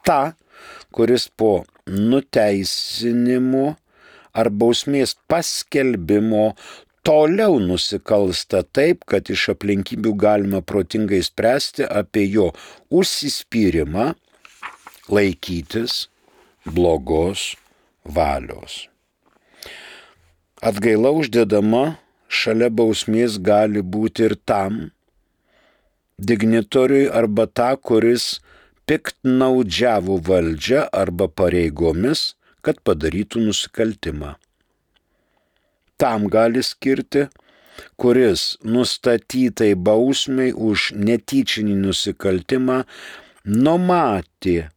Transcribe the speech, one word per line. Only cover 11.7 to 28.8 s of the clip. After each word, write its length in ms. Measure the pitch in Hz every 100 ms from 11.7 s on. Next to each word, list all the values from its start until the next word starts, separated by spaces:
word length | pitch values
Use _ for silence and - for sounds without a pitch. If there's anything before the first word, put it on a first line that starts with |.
| - -
apie 400 | 101 98 110 101
jo 240 | 107 90 - - - -
užsispyrimą 1300 | 170 190 - 143 - - 117 101 82 73 87 131 - _ _ - _ - - - - -
laikytis 920 | 101 98 85 - 87 76 107 120 - - _ _ _ _ _ 82
blogos 880 | 82 87 78 65 80 87 95 - - _ _ _ _ 85
valios. 840 | 80 73 69 - - - - - _ _ _ _ _ _ - - - - - - _ _ _ _ _ 113
Atgaila 480 | 101 113 107 123
uždedama 880 | 156 139 120 107 104 104 117 147 156 _ _ -
šalia 420 | - - 110 120
bausmės 640 | 113 113 104 - 110 120 104
gali 480 | 92 104 110 104 92
būti 400 | 104 110 - 110
ir 140 | 101
tam 460 | - 104 98 110 80 _ _ _ _ _ _ _ _ _ _ _ _ -
dignitoriui 880 | 98 113 110 113 104 135 127 139 139
arba 340 | 117 113 104 110
ta, 300 | - 123 135
kuris 640 | - 110 117 120 - - _ _ _ _